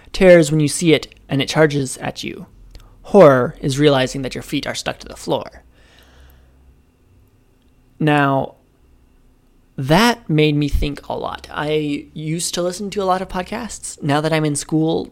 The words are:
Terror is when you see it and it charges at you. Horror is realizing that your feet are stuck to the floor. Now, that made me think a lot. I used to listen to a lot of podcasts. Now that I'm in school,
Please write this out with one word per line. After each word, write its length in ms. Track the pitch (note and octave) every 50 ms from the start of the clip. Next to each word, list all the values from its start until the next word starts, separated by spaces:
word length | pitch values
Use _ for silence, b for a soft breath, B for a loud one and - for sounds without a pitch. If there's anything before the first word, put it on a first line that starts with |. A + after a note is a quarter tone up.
| b b -
Terror 260 | - F#3+ F#3 F3 E3+
is 120 | D#3+ C#3+
when 100 | D#3 D#3
you 80 | D3+ C#3
see 240 | - - F3+ E3 D3+
it 200 | C3 - - - - -
and 140 | - - C#3
it 80 | C3 -
charges 480 | - D3+ D#3 D3+ C#3 C#3+ C3+ B2+ -
at 260 | - - - - - -
you. 220 | - - - F3+ - - - - - b b b b b b -
Horror 520 | - - G3+ F3 C#3+ C3+ B2+ B2 - - -
is 180 | - D3 C3
realizing 440 | C#3 D3 D3 C#3 C3 C3 B2+ - C#3
that 120 | C3 B2+ -
your 100 | B2 -
feet 220 | - - C#3 -
are 100 | - A#2
stuck 220 | - - - - -
to 80 | - -
the 80 | -
floor. 460 | - - - D3 A#2 - - - - - - b b b b b b b b b b b b b b b b b b b - - _ _ _ _ _ _ _ _ _ _ _ _ _ _ _ _ _ _ _ _ _ _ _ _ -
Now, 560 | E3 D3+ D3 D3 C#3+ C#3 C#3 C3+ - - - _ _ _ _ _ _ _ _ _ _ _ _ _ _ _ _ _ _ _ _ _ _ _ -
that 500 | - C3+ C3 D#3 F#3+ A3+ A#3+ A3+ A#3 -
made 280 | - D#3+ D3+ D#3 D3+ D3
me 120 | D3 D3
think 400 | C#3+ - - D3+ D3 C#3+ - -
a 60 | - A#2
lot. 340 | A#2 - - - - - -
I 560 | - - D3+ D3+ D#3 D#3 D3+ D3 C#3+ - - - -
used 420 | - D#3 D#3 D#3+ F3 E3 - -
to 80 | F3+ F3
listen 260 | F3+ F3+ - G#3 G3
to 140 | - G3+ F#3+
a 20 |
lot 160 | F#3 F3+ F#3
of 60 | F#3+
podcasts. 760 | F#3 - F#3 F#3 - G#3 A#3 A#3+ G#3 - - - - - -
Now 180 | - D3 C#3 D3+
that 140 | D#3 D#3+ D#3+
I'm 100 | D#3 D#3
in 120 | D3+ D3
school, 520 | C#3+ - - D#3+ D#3 D#3 D#3+ E3 - - -